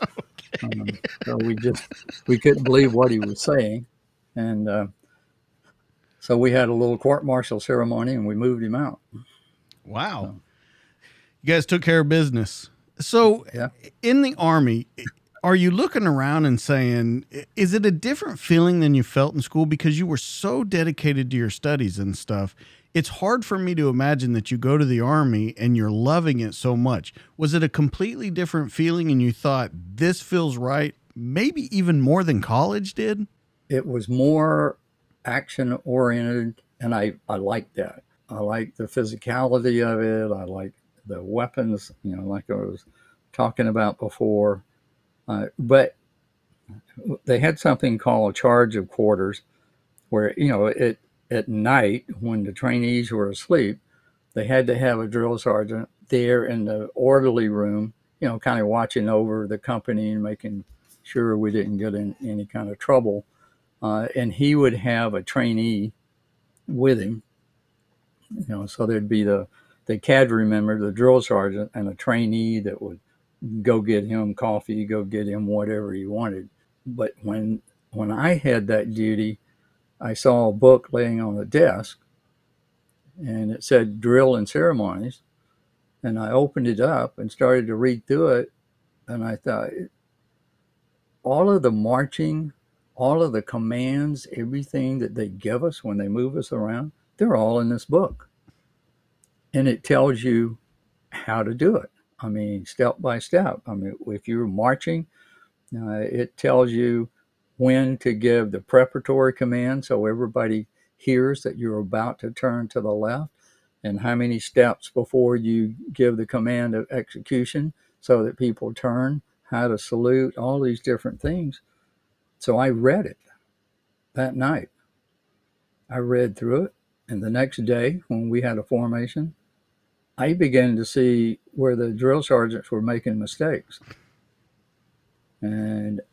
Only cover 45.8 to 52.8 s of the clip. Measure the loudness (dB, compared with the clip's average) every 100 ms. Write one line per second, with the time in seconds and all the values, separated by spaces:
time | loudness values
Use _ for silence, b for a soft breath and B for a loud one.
45.8 | 4 -2 _ _ _ _ _ _ -20 -20
46.8 | _ -14 -10 -8 0 2 2 2 0 2
47.8 | 0 0 0 2 0 2 4 6 4 0
48.8 | -4 0 2 2 0 -6 -14 _ _ _
49.8 | _ _ _ 0 0 0 0 2 2 2
50.8 | 0 0 _ _ _ -4 -2 -2 2 4
51.8 | 4 0 -6 -10 -4 -4 -4 -4 -2 0